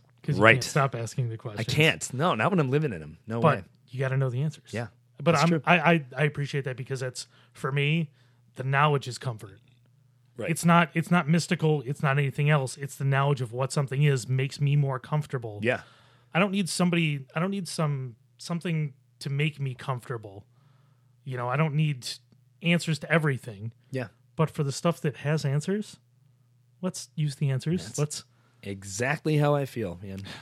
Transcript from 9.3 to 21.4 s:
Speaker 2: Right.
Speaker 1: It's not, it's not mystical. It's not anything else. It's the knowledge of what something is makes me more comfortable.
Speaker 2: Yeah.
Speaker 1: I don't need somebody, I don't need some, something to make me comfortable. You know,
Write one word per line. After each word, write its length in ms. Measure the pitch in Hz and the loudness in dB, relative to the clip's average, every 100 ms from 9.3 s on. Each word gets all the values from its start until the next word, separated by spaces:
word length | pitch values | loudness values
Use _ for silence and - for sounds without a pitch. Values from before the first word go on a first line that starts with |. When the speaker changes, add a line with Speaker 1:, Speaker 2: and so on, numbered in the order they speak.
| 110 101 95 _ _ _ _ _ _ _ - | -8 -12 -20 _ _ _ _ _ _ _ -6
Speaker 2:
Right. 140 | 110 | -4
Speaker 1:
It's 120 | 156 | 0
not, 280 | 170 170 165 | 6 6 4
it's 160 | 165 - | 0 0
not 160 | 175 147 | 0 2
mystical. 540 | 165 - 180 156 147 120 | 0 0 0 2 0 -2
It's 160 | 143 | -2
not 140 | 143 139 | 0 2
anything 300 | 139 151 147 | 0 0 2
else. 260 | 151 127 147 | 2 0 -8
It's 180 | 139 - | -12 -2
the 80 | 139 | 0
knowledge 360 | 139 143 135 | 2 2 0
of 100 | 117 | -2
what 180 | 120 135 | -4 -2
something 320 | 151 135 135 | -2 -2 2
is 260 | 147 131 127 | 4 4 0
makes 320 | 131 139 - | -2 -2 0
me 140 | 143 147 | 2 2
more 240 | 135 127 | 2 -2
comfortable. 600 | - 151 147 127 110 104 | -2 -4 -2 -6 -8 -2
Speaker 2:
Yeah. 180 | 113 117 - - _ _ _ | 0 0 -4 -20 _ _ _
Speaker 1:
I 60 | 160 | 0
don't 120 | 196 | 2
need 180 | 202 165 | 0 -2
somebody, 560 | - 180 170 156 139 - 160 | 2 2 4 0 -2 -6 -4
I 40 | |
don't 120 | 190 | -2
need 160 | 202 165 | -4 -6
some, 480 | - 151 139 127 110 _ _ | -2 -2 -2 -6 -14 _ _
something 560 | - 170 180 160 143 - _ _ | -8 -6 -2 -2 -4 -8 _ _
to 100 | 143 | -6
make 280 | 139 151 139 | -2 -2 -2
me 140 | 135 | -6
comfortable. 720 | 123 - 123 - 117 104 98 - _ _ _ _ _ _ _ 139 | -6 -6 -6 -6 -10 -10 -16 -20 _ _ _ _ _ _ _ -10
You 120 | |
know, 100 | 123 | -6